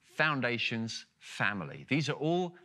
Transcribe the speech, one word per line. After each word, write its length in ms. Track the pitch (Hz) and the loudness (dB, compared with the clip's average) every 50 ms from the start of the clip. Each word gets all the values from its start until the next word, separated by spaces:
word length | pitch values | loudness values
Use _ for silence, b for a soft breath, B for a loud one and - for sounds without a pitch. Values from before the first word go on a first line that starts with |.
| _ | _
foundations, 1040 | - - - 151 156 147 135 123 120 120 113 - - 120 113 113 113 - - - _ _ _ | -12 0 2 2 4 4 2 2 0 0 0 0 -2 -2 -2 -2 -4 -6 -8 -12 _ _ _
family. 640 | - - - - 120 98 104 95 80 71 73 76 73 - | -18 -16 -4 0 0 0 0 -2 -6 -6 -8 -12 -4 0
These 200 | 131 156 147 120 | 0 2 2 0
are 40 | 139 | -2
all 420 | - 147 156 170 180 185 170 170 B | 0 2 2 2 2 2 0 -4 B